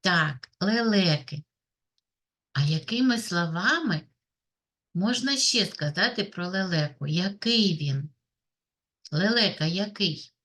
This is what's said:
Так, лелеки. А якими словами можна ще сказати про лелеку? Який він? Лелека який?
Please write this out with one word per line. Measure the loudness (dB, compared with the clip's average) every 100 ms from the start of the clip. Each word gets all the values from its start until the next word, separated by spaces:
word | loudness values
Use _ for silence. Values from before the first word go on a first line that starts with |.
Так, | 2 2 2 -2 -14 _
лелеки. | 0 2 4 4 4 2 -2 -12 -12 _ _ _ _ _ _ _ _ _ _
А | 0
якими | 0 0 -2 0 2 2
словами | 0 -2 0 0 0 0 0 -4 -6 _ _ _ _ _ _ _ _
можна | -2 0 0 -2 0
ще | 0 2 0
сказати | -2 -4 0 -2 0
про | -6 -6 -6
лелеку? | -4 -2 0 -2 -4 -4
Який | -2 -2 -2 0 2 2 0
він? | -2 -4 -6 _ _ _ _ _ _ _ _ _ -6
Лелека | 0 2 2 2 0 -2
який? | -2 -4 -2 -4 -4 -12 _